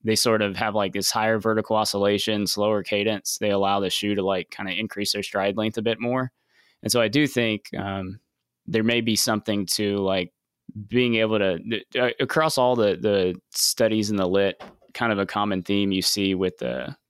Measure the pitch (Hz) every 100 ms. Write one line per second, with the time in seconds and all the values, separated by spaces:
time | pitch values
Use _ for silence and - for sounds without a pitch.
0 | 110 110 123 110 104 92 110 104 98 95
1 | 98 113 110 113 110 110 107 110 107 101
2 | 101 104 - 107 98 - 104 107 95 104
3 | 104 104 - - 107 101 98 101 95 -
4 | 104 101 95 95 87 - 101 92 110 -
5 | 104 101 98 101 98 101 110 110 110 107
6 | 120 127 127 _ _ _ _ _ 107 123
7 | 110 127 147 123 117 107 - - 98 98
8 | 95 101 _ _ _ _ - 110 110 120
9 | 117 107 - 110 107 101 95 - 104 101
10 | 95 95 90 _ _ _ - 107 101 120
11 | 123 113 110 107 98 85 107 110 - 131
12 | 123 117 131 - 156 - 127 120 104 92
13 | 107 101 90 90 _ - - - 113 110
14 | 104 104 92 95 98 - - - _ -
15 | 117 101 98 104 104 95 87 101 101 95
16 | 87 - 98 92 92 - 62 64 62 139
17 | _